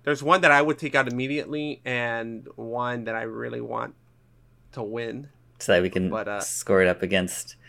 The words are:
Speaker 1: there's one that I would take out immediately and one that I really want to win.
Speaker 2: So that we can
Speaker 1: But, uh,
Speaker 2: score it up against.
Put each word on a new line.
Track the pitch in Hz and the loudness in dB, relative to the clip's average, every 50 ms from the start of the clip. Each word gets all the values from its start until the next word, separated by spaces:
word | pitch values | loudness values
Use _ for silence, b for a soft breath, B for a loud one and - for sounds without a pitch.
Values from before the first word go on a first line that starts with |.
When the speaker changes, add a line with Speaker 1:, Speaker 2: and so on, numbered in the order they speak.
| _ | _
Speaker 1:
there's | 143 147 139 139 | -2 -2 0 4
one | 147 180 185 | 4 4 6
that | 175 160 | 8 8
I | 143 143 | 8 8
would | 147 156 151 - | 6 4 0 -2
take | 160 143 - | -4 0 2
out | 139 135 127 | 2 2 2
immediately | 120 123 127 135 143 147 113 - 147 151 151 151 139 - _ | 0 -4 -4 -2 -4 -6 -6 -6 -6 -6 -6 -6 -8 -8 _
and | 123 127 123 120 120 117 117 113 117 113 110 - - - | -6 -4 -2 -2 -2 -2 -4 -4 -6 -10 -12 -14 -16 -16
one | - 113 113 117 120 123 123 123 120 113 | -14 -10 -8 -6 -4 -4 -4 -4 -4 -4
that | 113 113 | -4 -6
I | 113 117 | -4 -6
really | 113 113 113 117 120 117 120 | -6 -8 -8 -8 -8 -8 -8
want | 117 117 117 117 117 117 - _ _ _ _ _ _ _ _ _ _ _ _ _ _ _ - | -8 -6 -6 -6 -6 -8 -10 _ _ _ _ _ _ _ _ _ _ _ _ _ _ _ -12
to | 131 113 | -10 -8
win. | 104 110 117 117 117 - 127 139 143 _ _ _ _ _ _ | -6 -6 -6 -6 -6 -8 -10 -12 -16 _ _ _ _ _ _
Speaker 2:
So | - - 101 | 2 4 4
that | 87 90 | 6 6
we | 92 | 2
can | - 95 92 90 | 0 0 0 0
Speaker 1:
But, | 80 - 101 104 | -2 -4 -4 -4
uh, | 104 101 | -6 -6
Speaker 2:
score | 95 - - - - - 101 95 92 | -6 -6 -8 -8 -2 2 4 4 6
it | 90 | 4
up | 90 - - | 4 0 -2
against. | 90 98 95 90 87 - - - - - B B | 0 0 0 0 0 -4 -10 -12 -14 -18 B B